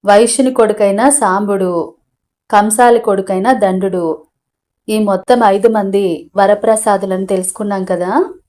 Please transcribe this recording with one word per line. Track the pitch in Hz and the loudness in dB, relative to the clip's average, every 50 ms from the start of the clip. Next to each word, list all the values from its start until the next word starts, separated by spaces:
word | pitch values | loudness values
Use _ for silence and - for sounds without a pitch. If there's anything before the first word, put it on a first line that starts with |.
| - | 2
వైశ్యుని | 196 202 208 233 233 - - 262 262 254 | 4 4 4 4 2 0 0 0 0 2
కొడుకైన | 240 226 208 208 - 208 196 196 208 240 285 | 2 0 0 2 0 0 0 0 2 2 2
సాంబుడు, | 285 285 240 190 185 202 208 202 202 190 185 180 175 170 156 - _ _ _ _ _ _ _ _ _ _ _ _ | 2 2 0 0 0 -2 -2 -2 -2 -2 -2 -2 -2 -4 -6 -8 _ _ _ _ _ _ _ _ _ _ _ _
కంసాలి | 226 208 208 220 208 - 247 240 240 226 | 0 2 2 2 2 2 4 4 4 2
కొడుకైన | 226 220 196 190 190 - 190 185 190 240 | 2 0 -2 -2 -2 -4 -4 -2 0 0
దండుడు, | 262 220 202 190 185 190 196 190 185 180 170 160 151 - _ _ _ _ _ _ _ _ _ _ _ _ _ - | 0 2 0 -2 0 -2 -4 -4 -4 -2 -4 -4 -6 -8 _ _ _ _ _ _ _ _ _ _ _ _ _ -4
ఈ | 214 214 | -2 -2
మొత్తం | 214 202 190 185 - - 247 240 226 | 0 0 -2 -2 0 0 0 2 4
ఐదు | 202 196 202 196 | 2 2 4 2
మంది | 226 220 214 202 196 196 202 196 180 165 151 - - _ | 2 2 2 -2 0 -2 0 0 -2 -4 -6 -10 -6 _
వరప్రసాదులను | 196 196 196 208 208 214 220 220 214 - 220 202 190 196 190 185 185 196 | 0 2 2 2 2 2 0 0 0 0 0 0 0 -2 -4 -4 -6 -4
తెలుసుకున్నాం | 190 196 185 185 - - - 214 202 202 196 190 | -4 -4 -4 -4 -8 -8 -8 -6 -4 -4 -6 -4
కదా. | 185 185 175 180 180 220 285 392 403 - - _ | -4 -4 -4 -4 -2 -2 -2 -2 -2 -6 -20 _